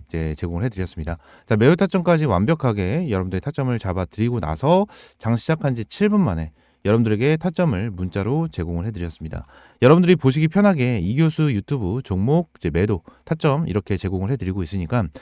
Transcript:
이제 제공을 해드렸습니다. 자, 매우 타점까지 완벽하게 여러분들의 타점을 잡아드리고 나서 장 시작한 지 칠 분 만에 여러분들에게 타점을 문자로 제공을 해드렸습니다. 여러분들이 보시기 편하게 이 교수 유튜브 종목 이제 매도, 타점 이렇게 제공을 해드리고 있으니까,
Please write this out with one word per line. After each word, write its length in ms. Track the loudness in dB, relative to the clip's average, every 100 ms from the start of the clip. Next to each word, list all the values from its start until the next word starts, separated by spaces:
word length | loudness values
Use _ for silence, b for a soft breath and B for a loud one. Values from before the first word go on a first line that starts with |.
| -6
이제 260 | -6 -4 -4
제공을 240 | -6 -4
해드렸습니다. 560 | -4 -4 -8 -6 -8 -8 b b -2
자, 80 | 4
매우 180 | 4 4
타점까지 500 | 2 0 2 2 2
완벽하게 840 | 2 2 0 0 0 -2 -2 -2
여러분들의 300 | -2 -2 -4
타점을 360 | -4 -4 -4 -4
잡아드리고 640 | -4 -4 -4 -2 -2 -2
나서 480 | -4 -2 2 2 0 B B _
장 160 | -2 -2
시작한 400 | 0 -2 -2 -4
지 100 | -6
칠 240 | -2 2
분 120 | 2
만에 320 | 2 0 -6 _ _ _ 0
여러분들에게 520 | 2 2 2 2 0
타점을 520 | -2 0 0 0 -4
문자로 560 | -4 -4 -2 -2 -2 -4
제공을 380 | -6 -6 -4 -6
해드렸습니다. 580 | -6 -8 -8 -12 -12 -14 b b b
여러분들이 340 | 6 6 6 4
보시기 320 | 4 2 0
편하게 520 | 4 2 4 0 0
이 180 | 0 2
교수 340 | 0 2 0
유튜브 500 | 0 -2 -4 -2 -4
종목 500 | -4 -2 2 0 -2 _
이제 100 | -2
매도, 320 | 0 0 -2 B B -6
타점 420 | -2 0 0 0
이렇게 300 | -4 -2 -4
제공을 340 | -2 -4 -4
해드리고 320 | -4 -4 -4
있으니까, 400 | -4 -4 -2 -2 -2 B